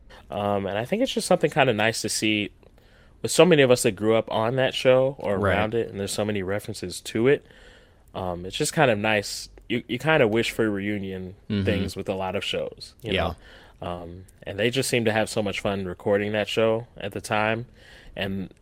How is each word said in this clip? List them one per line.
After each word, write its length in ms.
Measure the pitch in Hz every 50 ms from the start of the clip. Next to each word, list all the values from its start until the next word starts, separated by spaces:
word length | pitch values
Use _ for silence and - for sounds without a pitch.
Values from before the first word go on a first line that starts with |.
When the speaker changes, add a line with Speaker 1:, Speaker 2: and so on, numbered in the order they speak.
| - - - - - -
Speaker 1:
Um, 340 | - 92 104 101 101 101 98 92
and 100 | 98 104
I 80 | 117
think 160 | 131 - 214 262
it's 80 | 262 -
just 140 | 233 - -
something 220 | 185 175 - 151
kinda 220 | - 160 135 131 113
nice 280 | 104 107 113 113 - -
to 60 | 104
see 420 | - - - 107 107 107 104 - - - - - _ - _ _ - - - - - - -
with 80 | 117
so 140 | - - 160
many 160 | 180 175 147 139
of 60 | 123
us 100 | 123 123 -
that 80 | 123 98
grew 200 | 95 104 110 110
up 140 | 113 110 -
on 240 | - 110 110 113 131 131
that 160 | 131 127 -
show 400 | - - 131 127 131 131 135 143 -
or 180 | - - 101 95
Speaker 2:
Right. 160 | 101 98 92
Speaker 1:
around 180 | 98 107 110 113
it, 140 | 117 113 -
and 100 | 107 98
there's 120 | 98 98
so 140 | - - 104
many 160 | 104 107 101 92
references 560 | 90 98 104 - - 104 - - 90 85 -
to 260 | - - - 110 113 131
it. 160 | 147 - - - - - - - - - - _ _ _ _ - -
Um, 280 | 95 95 92 87 87 87
it's 100 | 92 - -
just 160 | 151 147 -
kind 160 | 165 151 131
of 60 | 110 104
nice. 500 | 104 110 110 107 101 - - - - - - - - -
You, 160 | 113 120 - -
you 100 | 107 123
kinda 280 | - 151 160 151 131 107
wish 220 | 104 117 113 -
for 180 | - - 117 110
reunion 680 | 104 98 98 104 104 104 98 95 95 92 92 90 92 - - _
Speaker 2:
Mm-hmm. 140 | 110 101 95
Speaker 1:
things 320 | 95 90 90 98 95 -
with 140 | 95 95 -
a 60 | 98
lot 200 | 95 95 92 92
of 80 | 101 -
shows, 500 | - - 87 82 - - - - - - _ -
you 100 | 110 101
Speaker 2:
Yeah. 200 | 92 82 82 82 - - - - - - - - -
Speaker 1:
know? 60 | 92 90
Um, 380 | 87 87 87 85 87 92 92 - - - -
and 140 | - 101 98
they 100 | 107 123
just 180 | 120 135 127 -
seemed 160 | - 123 117
to 60 | 110
have 180 | 107 110 107 101
so 120 | - 117 107
much 160 | 98 92 -
fun 240 | - 107 98 98 95
recording 460 | 90 90 - - 110 101 101 104 104 107
that 140 | 107 104 -
show 400 | - 117 113 110 110 113 120 - - -
at 140 | - 104
the 100 | 107 104
time. 440 | - - 113 107 107 110 113 117 123 - - - - - - - - - -
And 360 | - 95 101 98 98 92 - - _